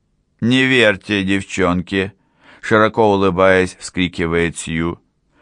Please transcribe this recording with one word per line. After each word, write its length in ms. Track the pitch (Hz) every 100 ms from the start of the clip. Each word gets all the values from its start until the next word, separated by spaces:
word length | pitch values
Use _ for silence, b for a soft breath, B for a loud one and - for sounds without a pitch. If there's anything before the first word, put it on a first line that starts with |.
| _ _ _ _
"Не 260 | 113 131 131
верьте, 580 | 127 107 95 - 104
девчонки!" 920 | 95 98 95 - 90 87 85 98 95 - b b b b
широко 500 | - 110 107 117 107
улыбаясь, 640 | 98 95 87 95 92 92 -
вскрикивает 760 | - 87 87 - 82 85 85 -
Сью. 460 | - 80 85 - _ _ _ b